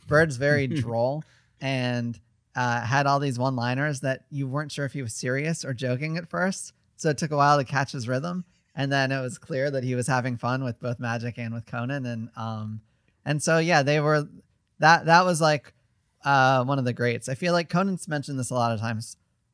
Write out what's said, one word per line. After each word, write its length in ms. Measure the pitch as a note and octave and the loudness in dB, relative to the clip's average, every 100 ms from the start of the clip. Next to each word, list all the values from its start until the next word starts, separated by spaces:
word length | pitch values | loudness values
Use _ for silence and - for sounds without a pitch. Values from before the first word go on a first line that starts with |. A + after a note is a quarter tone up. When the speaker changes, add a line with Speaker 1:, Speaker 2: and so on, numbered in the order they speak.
| - | 2
Speaker 1:
Bird's 300 | D3 D#3+ B2 | 4 4 2
very 300 | C#3+ D3 C3+ | 0 2 0
Speaker 2:
<laughs> 20 | |
Speaker 1:
droll 560 | D3+ A#2 A#2 B2 D3 - _ _ _ | -2 -2 -2 -2 -4 -10 _ _ _
and, 580 | C3+ C3+ B2 B2 A#2+ A#2+ _ _ _ - | -4 -2 -2 -2 -4 -8 _ _ _ -4
uh, 240 | B2 A#2+ | -2 -2
had 260 | A2+ C#3 C#3 | 0 2 2
all 140 | C#3+ | 2
these 180 | C#3+ A#2+ | 0 -2
one-liners 640 | C3 B2+ A#2+ B2+ D3+ C3+ | -2 -2 -2 -2 -2 -2
that 240 | C#3 C3 _ | -4 -6 _
you 180 | C#3+ C#3 | -8 -4
weren't 240 | C3+ D3+ | -4 -6
sure 120 | - | -6
if 80 | C#3 | -6
he 100 | D3 | -6
was 120 | A#2+ | -8
serious 500 | - B2+ C3+ D3+ E3 | -6 -4 -2 -2 -4
or 100 | - | -6
joking 420 | A#2 B2+ B2 D#3 E3 | -4 -2 -2 -4 -6
at 120 | E3+ | -6
first. 420 | E3+ F#3 F#3 - - _ - | -2 -2 -2 -8 -18 _ -4
So 140 | E3 | -2
it 80 | D3 | 0
took 120 | D#3+ | 0
a 60 | D3 | 4
while 220 | C#3+ D3 | 6 4
to 60 | |
catch 280 | B2+ C#3 C#3 | 2 -2 -2
his 160 | C#3 A#2 | -4 -4
rhythm. 360 | B2+ E3 F3+ F3 _ _ | -4 -4 -6 -10 _ _
And 160 | - C#3 | -6 0
then 200 | C#3 C3+ | 2 0
it 80 | C3+ | -2
was 180 | B2+ - | -4 -8
clear 320 | - D3 C#3+ | -6 -2 -2
that 140 | C3+ | -2
he 100 | B2+ | -2
was 120 | B2 A#2+ | -2 0
having 300 | C3 B2 A#2+ | 0 0 -4
fun 280 | B2 C3 | -2 -2
with 160 | C3 A2+ | -4 -6
both 180 | B2 A#2+ | -6 -6
Magic 380 | A#2+ A#2 A#2+ A#2+ | -4 -4 -6 -8
and 140 | A#2 | -8
with 120 | A#2 - | -8 -8
Conan. 400 | B2 A#2+ C#3+ B2 | -6 -6 -6 -6
And, 240 | A#2 A#2 - | -8 -10 -10
um, 440 | A2+ A2 A2 A2 - _ _ _ | -8 -8 -8 -10 -14 _ _ _
and 160 | - D3 | -4 -2
so, 160 | - D#3+ | 2 2
yeah, 240 | E3 E3 | 4 4
they 180 | C#3 D3+ | 4 4
were, 280 | D3 D3+ D3 - _ _ _ - | 4 2 0 -10 _ _ _ 4
that, 280 | D#3 E3 D#3 | 6 6 6
that 180 | E3+ | 6
was, 160 | F#3 D#3+ | 6 4
like, 320 | D#3 D3 - _ _ _ _ _ | 2 2 -4 _ _ _ _ _
uh, 400 | C#3+ C#3 C3 C3 | 2 4 6 4
one 140 | B2 C#3 | 2 0
of 60 | |
the 80 | B2 | -2
greats. 360 | A#2 A#2+ A#2 - | 0 -2 -2 -6
I 60 | |
feel 180 | C3 F3+ | -4 0
like 160 | E3+ E3+ | 0 2
Conan's 400 | E3+ G3 F#3 - | 0 0 -2 -4
mentioned 300 | D3+ C#3 C3+ | -6 -4 -6
this 120 | B2 | -4
a 40 | |
lot 180 | B2+ A#2 | 0 0
of 80 | A2+ | 0
times 360 | A2+ A2 A2+ - _ _ _ | -2 -4 -8 -14 _ _ _